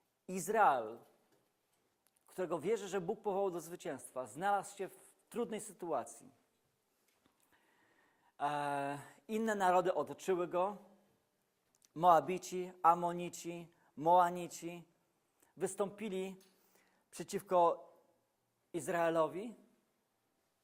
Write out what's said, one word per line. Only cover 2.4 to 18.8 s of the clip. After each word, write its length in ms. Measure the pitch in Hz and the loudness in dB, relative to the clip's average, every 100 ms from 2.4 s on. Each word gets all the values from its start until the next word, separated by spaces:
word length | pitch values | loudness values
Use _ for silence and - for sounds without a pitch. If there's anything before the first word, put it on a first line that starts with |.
| 180 170 | -4 -4
wierzę, 300 | 165 220 196 | -2 -4 -2
że 120 | 196 | -6
Bóg 200 | 170 220 | -4 -6
powołał 300 | 208 190 196 | -2 0 0
do 100 | 175 | -2
zwycięstwa, 640 | 160 175 180 143 - 127 127 | -8 -12 -10 -10 -10 -10 -8
znalazł 500 | 120 196 202 - - | -4 0 0 -2 -10
się 120 | 190 | -10
w 240 | - - _ _ | -12 -20 _ _
trudnej 320 | - 220 208 | -8 -6 -6
sytuacji. 720 | 208 180 175 143 113 - - _ _ _ _ _ _ _ _ _ _ _ _ _ _ _ _ _ _ _ _ - | -10 -10 -4 -4 -4 -12 -20 _ _ _ _ _ _ _ _ _ _ _ _ _ _ _ _ _ _ _ _ -4
E, 580 | 143 147 143 143 139 143 - - - | -2 -2 -2 -2 -2 -6 -10 -18 -6
inne 260 | 220 226 | -2 0
narody 400 | 208 185 180 180 | 2 4 4 4
otoczyły 540 | 165 139 139 - 185 175 | 0 -2 -6 -2 0 0
go. 280 | 175 190 202 - _ _ _ _ _ _ _ _ _ _ | 0 0 -2 -16 _ _ _ _ _ _ _ _ _ _
Moabici, 800 | 151 175 160 135 180 - 185 180 185 | 2 6 6 6 -4 -6 -8 -8 2
Amonici, 840 | 165 175 175 175 175 - 170 170 165 _ _ - | 4 4 2 -4 -8 -10 -12 -12 -14 _ _ -2
Moanici 880 | 156 180 175 180 175 - 165 175 165 _ _ _ _ _ _ - | 6 6 6 2 -8 -10 -12 -12 -16 _ _ _ _ _ _ -6
wystąpili 800 | 180 - 202 202 220 185 185 190 - _ _ _ _ _ _ | -4 -2 -4 -4 -6 -4 -6 -10 -20 _ _ _ _ _ _
przeciwko 800 | - 170 202 - 180 170 139 - - _ _ _ _ _ _ _ | -14 -8 -6 2 6 6 4 -6 -20 _ _ _ _ _ _ _
Izraelowi. 840 | 170 | -8